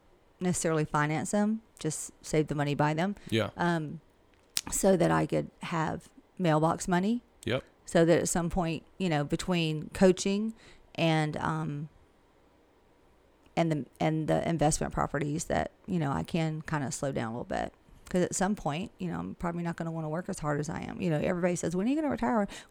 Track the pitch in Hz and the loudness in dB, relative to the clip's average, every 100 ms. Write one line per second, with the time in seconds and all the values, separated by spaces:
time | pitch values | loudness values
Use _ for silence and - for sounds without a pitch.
0 | _ _ _ _ 180 175 170 160 151 151 | _ _ _ _ -2 0 0 0 0 0
1 | 147 151 - 208 208 220 - - 156 151 | 0 0 0 0 2 0 -6 -8 -6 -6
2 | - - - 156 147 151 143 143 147 156 | -10 -14 -2 0 0 0 0 2 2 2
3 | 185 202 - 110 - - 175 170 151 160 | -2 -4 -2 0 0 0 0 0 -2 -8
4 | - _ _ _ _ - - - 196 185 | -16 _ _ _ _ -8 -4 2 4 6
5 | 165 160 156 156 151 - - 170 156 - | 4 2 2 -2 -4 -8 -6 -2 -2 -4
6 | - - - - 180 151 160 - - 175 | -10 -20 -20 -2 2 4 4 0 0 2
7 | 196 240 - _ - 127 - _ - 180 | 2 0 -4 _ -2 -2 -4 _ 0 4
8 | 165 160 - 185 170 190 165 156 - - | 8 6 4 0 0 0 -2 -4 -8 -4
9 | 190 151 143 165 - 175 160 156 - - | 0 0 0 -2 0 0 2 -2 -6 4
10 | 190 180 196 202 220 220 - - - - | 6 6 2 0 -2 -6 -16 -20 -14 -2
11 | 165 160 151 151 135 156 156 143 151 - | 2 2 0 -2 -4 -2 -4 -6 -10 -14
12 | - _ _ _ _ _ _ _ _ _ | -20 _ _ _ _ _ _ _ _ _
13 | _ _ _ _ _ - 165 151 - - | _ _ _ _ _ 0 0 0 -4 -2
14 | 160 156 151 160 - 165 151 151 143 - | 0 0 2 0 0 2 2 2 -2 -2
15 | 147 143 143 151 - 80 78 - - 180 | -2 -2 -2 -4 -2 -2 -4 -8 -6 -2
16 | 147 131 160 180 160 156 - 156 131 - | 0 -2 -2 -2 -2 -4 -4 -4 -2 -4
17 | 139 139 117 117 - 60 57 - _ - | -4 -4 -4 -6 -6 -4 -4 -8 _ -20
18 | - 185 175 - 190 208 160 147 202 - | -4 0 0 0 0 0 -4 -6 -6 -8
19 | 180 170 170 - 175 170 170 165 165 165 | -6 -6 -6 -6 -6 -4 -4 -4 -6 -6
20 | 156 156 180 190 151 147 151 - - - | -4 -6 -6 -6 -2 -2 -4 -6 -8 -4
21 | 180 151 - 180 180 175 165 180 214 294 | -2 0 0 0 0 0 -2 -2 0 0
22 | 302 226 240 240 202 - - | -2 -2 0 2 0 -4 -12